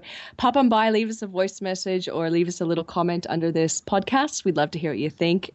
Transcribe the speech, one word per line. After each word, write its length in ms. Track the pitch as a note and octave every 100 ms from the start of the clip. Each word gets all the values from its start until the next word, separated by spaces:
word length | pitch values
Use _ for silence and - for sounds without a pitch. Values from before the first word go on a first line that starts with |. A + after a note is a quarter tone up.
| - - - -
pop 180 | B3+ C#4
on 140 | B3
by, 220 | A3 A3
leave 180 | A3 A3+
us 120 | A3
a 60 | G3+
voice 320 | F3+ F#3+ -
message 460 | F#3+ F#3 G3 F#3 F#3
or 220 | D#3 E3
leave 180 | E3+ F3
us 140 | F3
a 40 | E3
little 200 | E3+ E3
comment 400 | F#3 F3 E3+ -
under 240 | E3 E3
this 300 | D#3+ D#3+ -
podcast. 640 | - G3 F#3+ C4+ D4 - F#3+
We'd 100 | D3+
love 160 | D3
to 80 | D#3+
hear 120 | D#3
what 80 | A2
you 100 | D3
think. 420 | - E3+ F3+ -